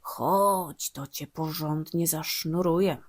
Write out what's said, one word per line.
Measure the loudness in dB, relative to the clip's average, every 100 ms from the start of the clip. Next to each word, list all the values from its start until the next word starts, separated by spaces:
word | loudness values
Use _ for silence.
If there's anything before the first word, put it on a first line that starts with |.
Chodź, | -12 -4 0 4 4 4 -2 -8 -10
to | -8 -10
cię | -10 -12
porządnie | -6 -4 -2 -2 -2 -2 0 0
zasznuruję. | 0 -2 -4 -2 0 2 4 2 0